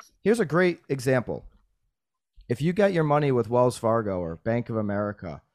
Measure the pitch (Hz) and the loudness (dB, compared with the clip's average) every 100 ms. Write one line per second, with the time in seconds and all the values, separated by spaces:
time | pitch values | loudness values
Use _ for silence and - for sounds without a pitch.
0 | - _ 190 233 175 151 180 165 _ 139 | -16 _ 0 2 2 2 2 0 _ -4
1 | 127 131 110 71 - _ _ _ _ _ | 0 0 0 -8 -10 _ _ _ _ _
2 | _ _ _ - - 120 147 180 202 170 | _ _ _ -20 -8 -4 -2 2 2 2
3 | 156 147 147 127 110 120 123 120 113 113 | 2 2 2 0 2 2 2 2 0 0
4 | 104 92 85 82 - 117 117 113 107 101 | 0 -4 -6 -6 -4 -4 -2 -4 -4 -2
5 | 104 104 92 71 _ | -4 -6 -12 -14 _